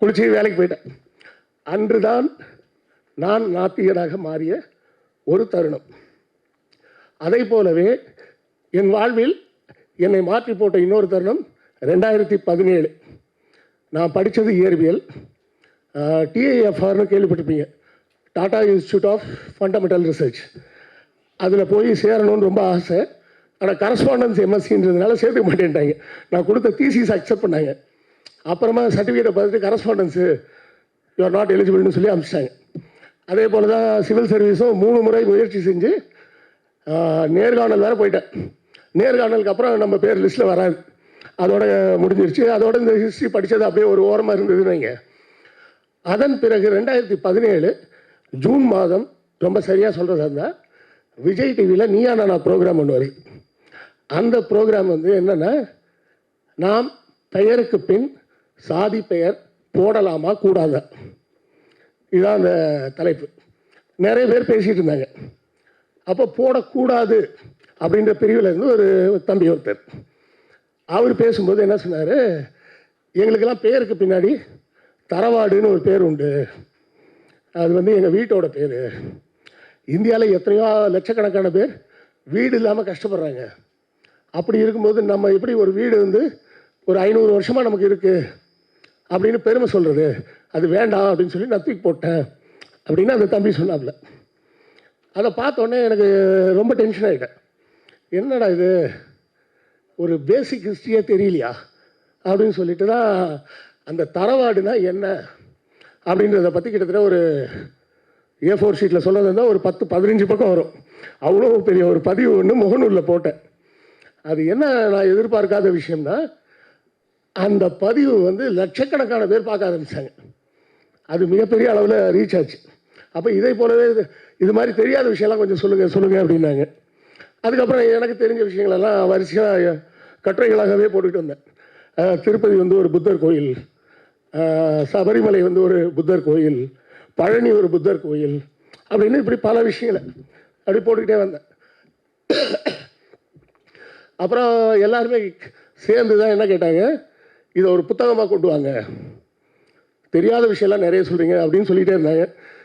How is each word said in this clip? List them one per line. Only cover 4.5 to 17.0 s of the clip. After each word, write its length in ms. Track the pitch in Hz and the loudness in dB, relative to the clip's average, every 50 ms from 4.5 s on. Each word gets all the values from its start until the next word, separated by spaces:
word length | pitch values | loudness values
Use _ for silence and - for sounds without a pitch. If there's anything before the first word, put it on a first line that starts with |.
| 202 330 - _ _ _ _ _ _ _ _ _ _ _ _ | -6 -8 -8 _ _ _ _ _ _ _ _ _ _ _ _
ஒரு 240 | - 160 190 226 226 | -2 0 0 0 -2
தருணம். 340 | - 175 165 151 151 131 - _ - - _ _ _ _ _ _ _ _ _ _ _ _ _ _ _ _ _ _ _ _ _ _ _ | -2 -4 -2 -4 -6 -8 -14 _ -20 -20 _ _ _ _ _ _ _ _ _ _ _ _ _ _ _ _ _ _ _ _ _ _ _
அதை 280 | _ 151 170 214 240 247 | _ -2 0 0 0 0
போலவே 560 | 196 226 220 202 180 160 170 180 208 254 254 - - _ _ - _ _ _ _ _ _ _ _ _ | 0 0 2 2 2 2 2 2 2 0 -2 -6 -18 _ _ -20 _ _ _ _ _ _ _ _ _
என் 200 | - 180 202 190 | -2 0 2 2
வாழ்வில் 560 | 202 214 214 240 240 226 233 277 392 - _ _ _ _ _ _ - _ _ _ _ | 2 0 0 0 0 0 0 0 -2 -6 _ _ _ _ _ _ -20 _ _ _ _
என்னை 260 | - 175 190 196 190 | -2 0 2 2 0
மாற்றி 320 | 180 170 202 240 240 254 220 | 0 0 -2 -4 -2 -4 -4
போட்ட 240 | 180 214 202 170 190 | -2 0 0 2 2
இன்னொரு 300 | 180 180 202 214 202 175 | 2 2 2 0 0 0
தருணம் 380 | 190 185 175 196 247 381 - - _ _ _ _ _ _ | -2 -2 -2 -2 -4 -4 -6 -12 _ _ _ _ _ _
ரெண்டாயிரத்தி 540 | 135 135 175 180 208 220 214 208 208 - 208 | -4 0 0 2 2 2 2 0 0 0 -2
பதினேழு. 640 | 196 - - 170 170 190 185 185 170 151 156 - _ _ - - - _ _ _ _ _ _ _ _ _ _ _ _ _ _ | -2 0 -2 0 0 2 2 2 2 0 -2 -6 _ _ -20 -20 -20 _ _ _ _ _ _ _ _ _ _ _ _ _ _
நான் 240 | - 160 170 165 | -6 -4 -4 -2
படிச்சது 360 | 143 190 196 220 214 233 214 226 | -2 -2 -2 0 0 0 0 2
இயற்பியல். 580 | 208 180 185 190 175 156 160 160 180 254 - - - - - - _ _ _ _ _ _ _ _ _ _ _ _ _ | 2 2 2 2 2 2 2 0 0 -2 -6 -12 -20 -20 -20 -20 _ _ _ _ _ _ _ _ _ _ _ _ _
ஆஹ், 380 | 143 147 151 160 160 160 156 | -6 -4 -2 0 -2 -2 -2
டி 140 | 160 226 254 | -2 -2 0
ஐ 160 | 277 262 240 | 0 2 2
எஃப் 220 | 220 208 170 - 185 | 2 0 0 0 -2
ஆர்னு 200 | 190 196 196 | 0 0 0